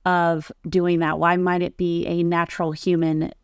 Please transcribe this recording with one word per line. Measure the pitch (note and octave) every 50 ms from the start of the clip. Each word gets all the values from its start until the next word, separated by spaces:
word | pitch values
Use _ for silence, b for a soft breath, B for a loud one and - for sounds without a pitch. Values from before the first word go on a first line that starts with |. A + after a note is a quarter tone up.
| -
of | F3+ F3+ F3 E3+ E3+ E3 D#3 D3+ - - _ -
doing | D#3+ F#3+ F#3 F3 F3 F3 E3
that? | E3 D#3 D#3+
Why | D#3 E3 E3+ F3+
might | F3+ F3+ F3+ F3+ F3 F3
it | F3 -
be | - F3+ E3+ E3+ E3+ -
a | - E3+ F3
natural | E3+ E3+ F3 E3+ E3+ - - - F3 D#3+
human | D#3 - - F#3 F3 E3 E3 D#3+ D#3 D#3 D#3+ - - _